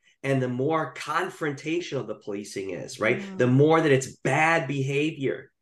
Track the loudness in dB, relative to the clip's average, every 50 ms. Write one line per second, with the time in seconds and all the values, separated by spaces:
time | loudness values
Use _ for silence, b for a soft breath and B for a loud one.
0 | b b b b -2 0 0 2 0 0 -2 -2 0 0 0 0 -2 -4 -8 -10
1 | -8 -4 -2 -2 -2 -4 -4 -4 -4 -4 -4 -4 -4 -4 -4 -4 -4 -4 -6 -6
2 | -6 -6 -10 -10 -10 -8 -8 -8 -8 -8 -8 -8 -8 -6 -8 -8 -10 -12 -6 -2
3 | 0 0 0 0 -4 -4 0 2 4 6 6 6 8 6 6 6 6 4 4 4
4 | 2 -2 -8 -4 -2 0 2 2 2 2 2 2 0 -2 -4 -4 -2 -2 0 0
5 | -2 -2 -2 -2 -4 -4 -4 -4 -8 -16 _ _